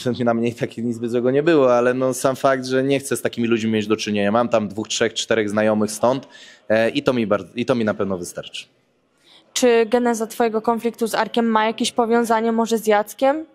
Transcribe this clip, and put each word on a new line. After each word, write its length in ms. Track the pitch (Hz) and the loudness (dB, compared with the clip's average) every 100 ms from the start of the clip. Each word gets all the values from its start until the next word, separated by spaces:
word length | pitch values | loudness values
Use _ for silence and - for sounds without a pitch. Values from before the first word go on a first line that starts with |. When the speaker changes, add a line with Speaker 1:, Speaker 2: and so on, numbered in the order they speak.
Speaker 1:
to 200 | 127 120 | -4 -2
na 100 | 120 | 0
mnie 140 | 113 117 | 0 -2
i 60 | |
tak 220 | 117 117 - | -4 -6 -4
nic 220 | 120 113 | -6 -4
by 100 | 117 | -4
złego 220 | 123 123 | 0 0
nie 120 | 139 | 2
było, 320 | 160 156 127 120 | 2 4 4 4
ale 180 | 123 | 2
no, 200 | 127 131 | 0 -2
sam 220 | 127 139 127 | 0 -2 0
fakt, 300 | 139 131 127 | 0 0 0
że 160 | 131 | 0
nie 180 | 135 139 | 2 0
chcę 160 | 135 120 | -2 -4
z 60 | |
takimi 260 | 110 - 117 | -2 -2 0
ludźmi 220 | 117 110 | 0 0
mieć 160 | 110 104 | 0 0
do 100 | 107 | -2
czynienia. 360 | - 104 101 | 0 0 2
Mam 160 | 113 117 | 2 2
tam 200 | 113 101 | 0 -2
dwóch, 200 | 98 104 | -6 -8
trzech, 260 | - 117 | -2 -2
czterech 360 | - - 113 104 | -2 -2 0 0
znajomych 400 | 107 107 107 107 | 0 2 2 -2
stąd, 380 | - 117 135 - - - - - | 0 0 0 -6 -20 -20 -14 -2
e, 220 | 110 113 | 2 2
i 120 | 143 | 0
to 100 | 139 | 0
mi 140 | 123 104 | 0 0
bardzo, 220 | 101 90 | 0 -2
i 120 | 120 120 | -4 -2
to 80 | |
mi 100 | 123 | 0
na 100 | 107 | 0
pewno 240 | 101 98 92 | -2 -4 -4
wystarczy. 480 | 85 - - - - _ _ _ _ _ _ _ _ | -8 -12 -14 -16 -18 _ _ _ _ _ _ _ _
Speaker 2:
Czy 340 | - 247 233 220 | 0 4 4 2
geneza 400 | 247 240 226 220 | 2 0 -2 -4
twojego 360 | - 233 214 | -2 -2 0
konfliktu 440 | 226 233 233 214 226 | -2 -2 -4 -4 -2
z 80 | |
Arkiem 320 | - 220 240 233 | -2 -2 0 2
ma 200 | 220 220 | 2 0
jakieś 260 | 226 226 | -2 -2
powiązanie 600 | - 220 233 226 226 226 | -2 2 2 2 0 0
może 260 | 226 220 226 | 0 0 0
z 80 | 214 | 2
Jackiem? 600 | 208 208 - 269 311 320 | 2 0 0 0 0 -6